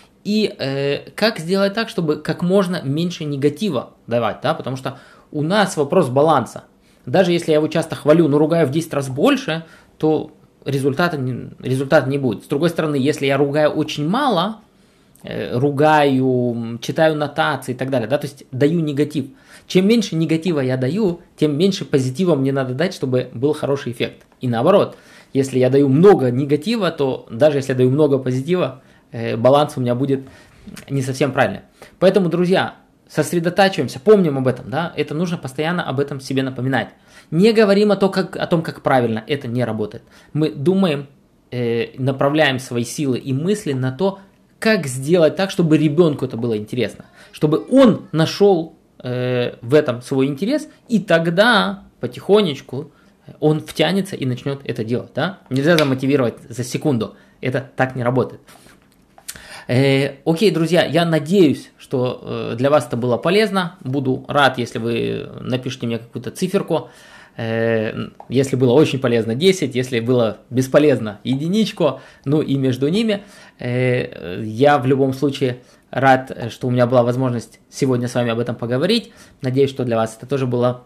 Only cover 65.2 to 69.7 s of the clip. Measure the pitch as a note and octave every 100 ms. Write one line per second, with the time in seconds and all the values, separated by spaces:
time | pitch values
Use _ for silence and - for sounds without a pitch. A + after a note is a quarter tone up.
65.2 | - - - B2+ B2+ B2+ A#2+ A#2 - C3
66.2 | A#2 - F3+ G3 F#3+ E3 - - - -
67.2 | - - A2+ A2+ A2+ A2+ G#2+ A2 A2+ -
68.2 | - A#2+ C3+ B2+ B2+ B2+ D#3+ C3 B2+ A#2
69.2 | A2 A#2+ F#3 F#3 D3+